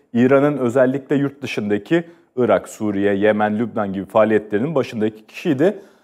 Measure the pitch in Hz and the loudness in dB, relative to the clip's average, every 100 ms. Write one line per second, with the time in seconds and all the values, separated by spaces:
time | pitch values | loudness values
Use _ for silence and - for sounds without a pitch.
0 | _ 117 127 139 147 143 123 127 131 135 | _ 2 4 4 2 0 0 2 2 0
1 | - 139 139 - 120 - 208 208 202 170 | -2 -2 -2 -6 -10 -6 -2 -2 0 -2
2 | 170 - _ - 120 92 - - 107 98 | -2 -14 _ -2 2 2 0 -8 -4 0
3 | 101 98 104 107 107 107 117 104 101 95 | 0 2 2 2 0 -2 -4 -4 -6 -6
4 | 92 - 107 107 104 104 143 147 117 117 | -2 2 4 2 0 -4 -2 -2 -4 -2
5 | 107 - - - 180 131 175 196 - _ | -4 -6 -16 -8 -4 0 0 -2 -12 _